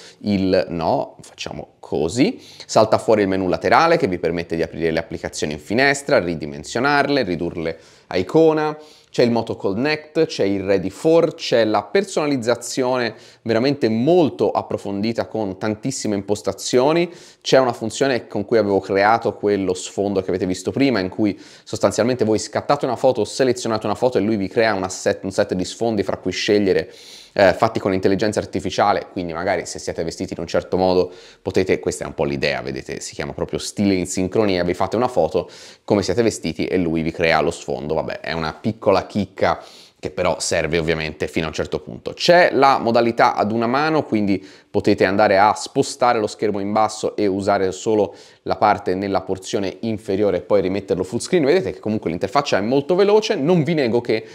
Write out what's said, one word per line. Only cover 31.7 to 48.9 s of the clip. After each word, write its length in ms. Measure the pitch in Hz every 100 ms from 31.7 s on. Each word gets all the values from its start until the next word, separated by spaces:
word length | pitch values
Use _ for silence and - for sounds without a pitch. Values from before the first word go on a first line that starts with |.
| 87
questa 240 | - -
è 20 | 71
un 80 |
po' 80 | 73
l'idea, 400 | 73 71 76 65
vedete, 380 | 62 65 69 69
si 140 | -
chiama 180 | - 73
proprio 260 | 78 85 76
stile 360 | - - 101
in 120 | 92 85
sincronia, 560 | - 92 113 104 90
vi 120 | 87
fate 200 | - 95
una 140 | 107 123
foto 420 | - 80 90 78 - - -
come 220 | - 107
siete 180 | 92 92
vestiti 440 | 113 - 82 80 -
e 120 | 92
lui 240 | 82 82
vi 80 | 80
crea 300 | - 85 78
lo 100 | 73
sfondo. 440 | - - 65 71
Vabbè, 260 | 80 65 50
è 120 | -
una 240 | 82 80 -
piccola 460 | 117 - 107 92 -
chicca 540 | 107 92 - 92 80 - - - _
che 120 | -
però 280 | - 87 78
serve 380 | - 87 80 85
ovviamente 520 | 80 80 78 - 87
fino 180 | 85 80
a 20 |
un 60 |
certo 260 | 80 80 78
punto. 320 | - 60 -
C'è 380 | - - 175 175
la 240 | 117 139 127
modalità 580 | 110 117 117 117 123
ad 160 | - 101
una 160 | 113 117
mano, 380 | 131 156 156
quindi 420 | - 110 101 92 - - _
potete 360 | 104 101 101 98
andare 320 | 101 104 95
a 160 | 104
spostare 640 | - - 135 135 - 123 117
lo 80 | 104
schermo 320 | - 110 98
in 140 | 98
basso 440 | 107 107 - 98 -
e 100 | 104
usare 460 | 95 98 101 95
solo 420 | - 117 107 98 - - _
la 140 | - 92
parte 380 | 107 98 -